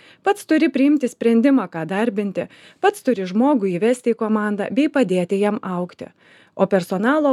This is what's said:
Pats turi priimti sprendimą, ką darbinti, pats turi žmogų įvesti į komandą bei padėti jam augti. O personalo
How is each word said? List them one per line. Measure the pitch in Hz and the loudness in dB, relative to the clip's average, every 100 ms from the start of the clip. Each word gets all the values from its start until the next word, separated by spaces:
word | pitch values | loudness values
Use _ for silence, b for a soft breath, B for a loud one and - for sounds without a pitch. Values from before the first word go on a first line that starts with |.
| B B | B B
Pats | - 403 - | -2 -2 0
turi | 311 302 | 2 2
priimti | 247 277 294 247 | 2 2 2 0
sprendimą, | - 233 226 247 269 185 | -2 2 4 4 2 0
ką | 165 160 | -8 -6
darbinti, | 190 240 202 202 180 - B B B | -2 -2 -2 -6 -6 -8 B B B
pats | 392 415 - | -2 0 -2
turi | 233 185 | -2 -2
žmogų | 190 269 294 196 175 | 0 2 2 0 0
įvesti | 214 254 - | 0 0 0
į | 226 | -2
komandą | 220 214 208 208 196 | 0 0 0 -4 -4
bei | 202 311 | 0 0
padėti | 285 208 180 175 196 | 0 0 0 -2 0
jam | 208 208 | 0 -2
augti. | 185 180 180 - - _ b b b - | -6 -6 -8 -10 -20 _ b b b -4
O | 190 | 0
personalo | 196 180 185 220 311 294 | 0 0 -2 0 0 2